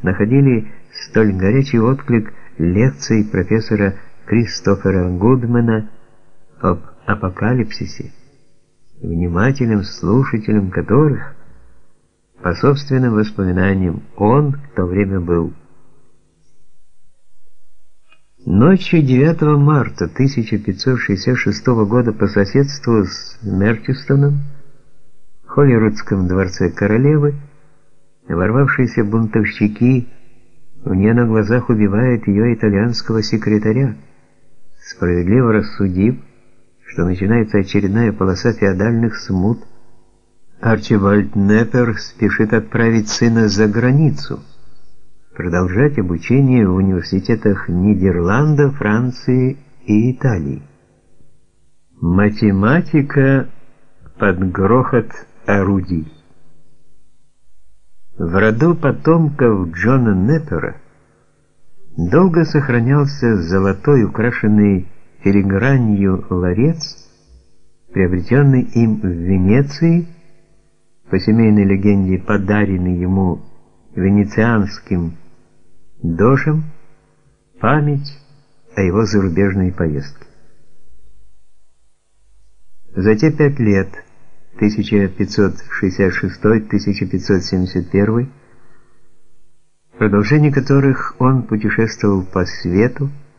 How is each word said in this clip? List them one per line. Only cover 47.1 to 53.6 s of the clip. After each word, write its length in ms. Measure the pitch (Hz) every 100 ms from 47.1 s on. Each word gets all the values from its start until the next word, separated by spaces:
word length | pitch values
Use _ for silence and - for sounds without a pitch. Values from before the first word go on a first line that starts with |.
| 98 95 113 107 98 -
Нидерландов, 1080 | 87 98 98 95 87 87 110 151 147 143 139
Франции 800 | 104 107 127 123 - 127 127 139 - - -
и 260 | 104 120
Италии. 520 | 127 135 101 71 69 - _ _ _ _ - - - _ _ _ - _ _
Математика 1500 | 85 90 104 104 107 98 104 160 - 156 143 147 135 135 127 -